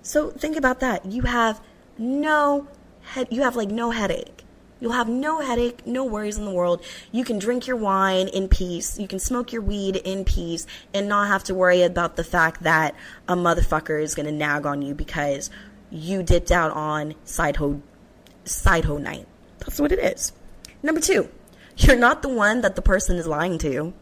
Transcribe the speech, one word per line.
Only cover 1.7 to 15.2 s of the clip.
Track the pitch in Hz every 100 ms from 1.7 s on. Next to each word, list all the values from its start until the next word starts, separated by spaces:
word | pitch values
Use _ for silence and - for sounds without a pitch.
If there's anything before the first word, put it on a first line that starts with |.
| - - -
no | 233 277 302 302 294 285 285 - - -
head-, | - 262 247
you | 240
have, | 262 240
like, | 202
no | 220 233
headache. | 226 202 - - - - - - -
You'll | 233
have | 247 226
no | 247 294 320
headache, | 277 240 240 240 -
no | 247
worries | 269 208 208 214
in |
the | 208
world. | 180 175 170 - - -
You | 233
can | 247 214
drink | 208 247 254
your | 254
wine | 208 190 190 190 190
in | 196 190
peace. | - 180 170 - -
You | 196
can | 190
smoke | - 247 240
your | 233
weed | 202 202 196 190
in | 185 190
peace | 190 - 170 165 - - -
and | 196 202
not | 208 202
have | 202
to | -
worry | 185 180 180
about | 175 175 170 -
the |
fact | 165 175 165 -
that | 165 160 156 - - - -
a |
motherfucker | 180 175 165 - 156 156 151
is | 156
gonna | - 147
nag | 151 151 147 143
on | 143
you | 139
because | 147 147 165